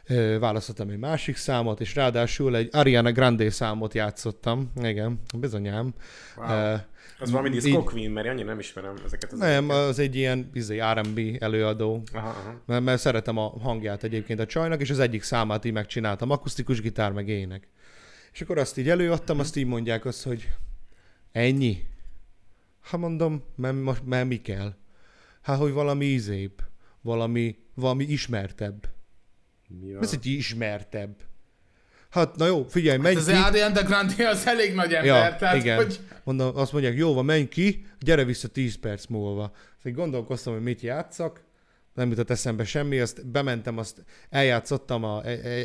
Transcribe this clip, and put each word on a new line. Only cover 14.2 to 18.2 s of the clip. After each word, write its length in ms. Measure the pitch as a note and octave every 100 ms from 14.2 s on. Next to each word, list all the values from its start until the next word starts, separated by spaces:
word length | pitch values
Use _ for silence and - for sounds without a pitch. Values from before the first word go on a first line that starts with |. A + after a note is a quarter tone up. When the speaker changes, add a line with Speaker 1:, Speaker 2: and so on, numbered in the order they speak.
| G#2 A2
Speaker 1:
a 60 | G#2+
csajnak, 340 | D#3+ E3 D#3
és 100 | C3
az 80 | C3+
egyik 240 | B2 A2+
számát 420 | - A#2+ G#2+ G#2+
így 80 | A#2+
megcsináltam, 580 | A2 G#2 B2 A2 G2 A#2+
akusztikus 500 | C#3 C3+ - B2+ A#2+
gitár, 320 | A2 G#2+ G#2
meg 160 | G2+ G2+
ének. 400 | G#2 F#2 F#2+ - _ - - - -